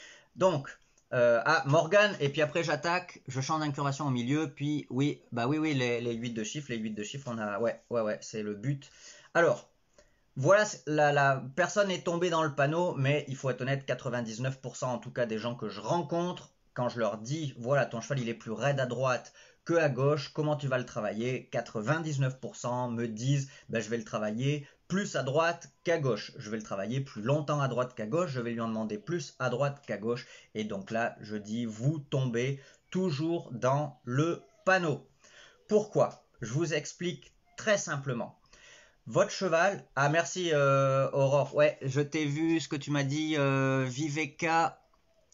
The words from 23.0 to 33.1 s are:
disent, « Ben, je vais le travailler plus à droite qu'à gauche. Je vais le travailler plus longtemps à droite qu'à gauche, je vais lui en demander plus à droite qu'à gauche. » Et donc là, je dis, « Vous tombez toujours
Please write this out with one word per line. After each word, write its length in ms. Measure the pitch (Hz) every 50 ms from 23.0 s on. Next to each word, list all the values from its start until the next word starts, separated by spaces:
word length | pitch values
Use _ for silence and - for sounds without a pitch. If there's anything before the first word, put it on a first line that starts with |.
| 120 113
disent, « 420 | 107 107 120 135 143 139 135 - - - - -
Ben, 100 | 104 117
je 80 | 104 107
vais 80 | 117
le 80 | 117 107
travailler 640 | - - 110 107 107 107 113 127 139 147 147 143 - _ _ _
plus 300 | - 175 190 202 151 -
à 60 | 139
droite 480 | 123 135 - 160 165 165 170 170 - - _ _ -
qu'à 140 | - 165 156
gauche. 340 | 143 131 110 101 - - -
Je 140 | - - 104
vais 80 | 110 110
le 40 |
travailler 380 | 107 - 107 98 98 107 127 135
plus 220 | 135 - - 110
longtemps 400 | 104 123 143 156 147 147 147 147
à 60 | 135 131
droite 260 | - 123 123 123 -
qu'à 120 | - 107
gauche, 240 | 107 131 170 185 170
je 100 | 127 127
vais 120 | 117 120
lui 80 | 117 113
en 80 | 117 113
demander 300 | 110 110 110 104 107 107
plus 360 | - - 170 170 139 - - -
à 100 | 127 123
droite 340 | 123 120 143 139 135 - -
qu'à 100 | - 110
gauche. » 300 | 98 101 113 120 123 - - - - - - -
Et 100 | 107 110
donc 260 | 104 104 98 95 -
là, 260 | 113 113 117 110 - -
je 140 | 107 104 107
dis, « 280 | 107 101 104 110 120 120
Vous 320 | 113 107 107 117 143 165 156
tombez 600 | 139 - - 135 131 123 113 117 123 135 139 135 - - - _ _ -
toujours 600 | - 185 185 185